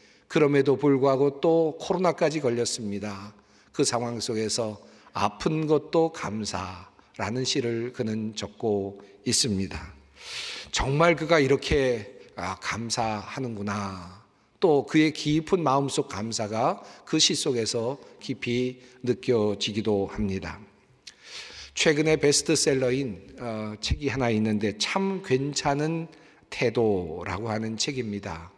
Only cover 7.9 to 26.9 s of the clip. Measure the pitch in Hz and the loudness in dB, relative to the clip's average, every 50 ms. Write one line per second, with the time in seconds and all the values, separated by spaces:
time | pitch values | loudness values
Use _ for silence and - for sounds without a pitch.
7.9 | - - 117 110 110 110 107 110 110 - 101 98 - - - 113 104 101 98 98 | -4 -4 -4 -2 -2 -2 -4 -6 -6 -8 -10 -10 -8 -4 0 2 2 2 0 -4
8.9 | 101 - - - - - - 127 113 - - 123 101 92 98 87 - 76 - - | -6 -10 -18 -20 -18 -8 -4 -2 0 0 2 0 0 -2 -2 -4 -6 -10 -12 -12
9.9 | - - - _ _ - - - - - - - - - - - - - - 131 | -18 -20 -20 _ _ -20 -16 -12 -12 -10 -10 -10 -12 -12 -12 -6 -2 -2 0 2
10.9 | 139 147 165 175 165 143 160 156 170 160 139 135 139 131 - - 156 143 135 127 | 4 6 6 6 6 4 2 4 4 4 6 6 4 2 2 2 2 2 4 2
11.9 | 120 113 107 - - - - - - - 87 92 95 - - - - 110 117 113 | 0 -2 -4 -10 -16 -20 -20 -18 -12 -8 -6 -6 -6 -6 -6 -6 -6 -6 -4 -4
12.9 | - - 117 110 107 104 92 - - 135 131 120 113 101 101 104 101 107 101 95 | -2 -2 -2 -2 -2 -4 -6 -8 -8 -8 -6 -6 -6 -6 -6 -4 -4 -4 -4 -6
13.9 | 95 92 87 87 90 - - _ _ _ _ _ _ - - 175 147 139 131 - | -8 -10 -14 -16 -18 -20 -20 _ _ _ _ _ _ 0 4 4 4 4 2 4
14.9 | - 156 156 160 147 - - 151 151 160 156 - 190 185 160 135 131 139 139 135 | 4 4 4 4 2 -2 -2 0 0 0 2 2 0 2 2 2 2 2 2 0
15.9 | - - - - - 98 107 113 110 - 110 101 110 110 123 156 196 - - - | -2 -2 -4 -4 -4 -8 -6 -6 -4 -4 -4 -4 -2 0 0 0 0 -2 -8 -18
16.9 | - - - - - 156 - - 175 - - 156 127 117 110 - - 117 113 120 | -20 -18 -8 -2 0 2 2 2 2 0 0 0 0 0 -2 -2 -2 -2 -2 -4
17.9 | 143 139 - - - - - - 127 - - 123 120 123 127 127 123 - - - | -6 -8 -12 -20 -20 -16 -10 -8 -8 -6 -4 -2 -2 -2 -2 -2 -6 -10 -18 -20
18.9 | - - - 120 120 - - - 120 113 104 104 101 101 - 120 104 110 104 110 | -18 -8 -2 -2 -2 0 2 2 2 4 4 2 0 -2 -4 -4 -4 -2 0 2
19.9 | 104 98 98 95 - - 107 98 95 95 82 82 80 - - - _ _ _ _ | 2 2 0 -2 -4 -4 -4 -2 -2 -4 -6 -8 -12 -12 -16 -20 _ _ _ _
20.9 | _ _ - - - _ - - - - - - - - - - - - - 165 | _ _ -20 -20 -20 _ -20 -18 -16 -16 -16 -16 -16 -18 -18 -12 -4 2 4 4
21.9 | 151 147 156 156 156 143 135 147 143 - - - 156 139 - 156 139 131 131 123 | 4 4 4 4 4 4 4 4 4 4 2 2 2 2 2 2 2 2 2 2
22.9 | 127 135 139 123 95 87 - - - - 127 120 110 107 107 107 107 104 - - | 0 0 -2 -4 -6 -10 -14 -18 -16 -12 -10 -8 -6 -6 -6 -8 -8 -6 -4 -4
23.9 | - - 147 131 107 135 127 117 113 107 110 110 107 104 107 104 98 - - - | -4 -2 -2 -4 -2 0 0 2 2 2 2 2 2 2 0 0 -2 -2 -4 -2
24.9 | - 190 196 196 190 185 190 - 131 131 139 147 143 - - 147 139 143 151 160 | 0 0 0 0 -2 -2 -2 0 0 0 0 0 -4 -2 0 0 0 0 0 -2
25.9 | 165 165 165 165 - - - - - _ _ - - - 135 117 110 127 113 110 | -2 -4 -6 -8 -14 -20 -20 -20 -20 _ _ -12 -4 0 0 0 2 4 2 4